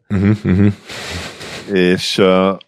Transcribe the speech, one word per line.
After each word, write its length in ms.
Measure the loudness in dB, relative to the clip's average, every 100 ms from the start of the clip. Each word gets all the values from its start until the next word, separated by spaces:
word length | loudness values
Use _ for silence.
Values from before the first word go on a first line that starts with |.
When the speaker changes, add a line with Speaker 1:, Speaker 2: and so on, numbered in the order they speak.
| -6
Speaker 1:
Mhm, 240 | -2 0 0
mhm. 240 | 0 2 2 0 -10 -14 -10 -10 -12 -14 -16 -14 -4
Speaker 2:
És, 440 | 0 2 2 -2 2
ö, 300 | 4 4 2 0